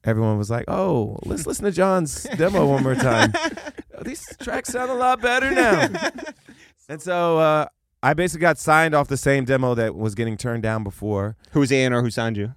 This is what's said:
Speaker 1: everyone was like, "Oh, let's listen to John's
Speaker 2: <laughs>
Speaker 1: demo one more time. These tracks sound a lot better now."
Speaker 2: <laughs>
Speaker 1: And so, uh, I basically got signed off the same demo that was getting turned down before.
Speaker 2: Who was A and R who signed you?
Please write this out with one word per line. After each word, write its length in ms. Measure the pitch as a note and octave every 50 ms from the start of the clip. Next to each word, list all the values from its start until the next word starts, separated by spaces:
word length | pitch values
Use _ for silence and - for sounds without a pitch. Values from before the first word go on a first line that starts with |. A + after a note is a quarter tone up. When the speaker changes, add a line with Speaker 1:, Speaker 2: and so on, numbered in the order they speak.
| _
Speaker 1:
everyone 340 | A#2 A2+ A2 A2+ A2 G#2+
was 120 | G#2 G#2 G2+
like, 160 | A#2 A#2+ -
"Oh, 500 | - - - F#3+ F#3+ D#3 B2 G#2 G#2+ G#2 - -
let's 200 | - - - -
listen 180 | - C#4+ - -
to 60 | G3+
John's 520 | F3 F3 F#3 F#3+ F#3+ F#3 E3 C#3 - - -
Speaker 2:
<laughs> 140 | C#4+ B3+
Speaker 1:
demo 280 | - D#3+ F#3 G3+ F3+ D3+
one 160 | C#3 C#3 C3+ C3+
more 120 | C3 B2+
time. 360 | - - C3 A#2 A2+ - - - E4 D#4+ E4 - E4+ - D4+ - - - _ - - -
These 320 | A3+ C#4 - - - - _
tracks 280 | C4 B3 A3 C4 - -
sound 220 | A#3+ B3+ B3+ B3+
a 40 | C4
lot 260 | B3 B3+ B3+ B3+ A#3
better 280 | G#3+ B3 B3 B3+ C4 C4+
now." 360 | D#4 C4 - A3+ G3 - C4+ - -
Speaker 2:
<laughs> 140 | E4 D#4+ D#4 - A#3+ - D#4 - _ _ - - _ - _ _ _ _ -
Speaker 1:
And 120 | D3 D#3
so, 360 | - F3+ F3 F3 F3 E3+ E3 D#3+
uh, 260 | D#3+ D#3 D#3 D#3 D3 - _ _ _ _ _ _ -
I 100 | C3 D3+
basically 280 | D3+ F3+ F3+ D#3 D#3
got 160 | E3 E3+ D#3
signed 360 | - - D#3+ D#3 D#3 D#3+ D#3+ D3+
off 140 | D3 C#3+
the 80 | - C#3+
same 300 | B2+ - C#3 C#3 C#3 C3
demo 280 | A#2+ C3+ B2+ C3 B2 B2
that 200 | A#2 A2+ A2 -
was 200 | E2+ A2 A2 G2+
getting 200 | A2 A#2 A2+ A2
turned 280 | G#2 - B2 A#2 A#2 G#2+
down 200 | A2 A2 A2 G#2+
before. 540 | G2 - - G2 G#2+ G#2 G2 G2 G#2+ A2 _ _ _
Speaker 2:
Who 100 | - D3+
was 100 | C#3+ A#2
A 140 | C#3 C3 C3
and 100 | B2+ B2
R 60 | A#2+
who 100 | B2 A#2
signed 240 | - - A2+ A2+ A2
you? 180 | G2+ G2+ A#2 C3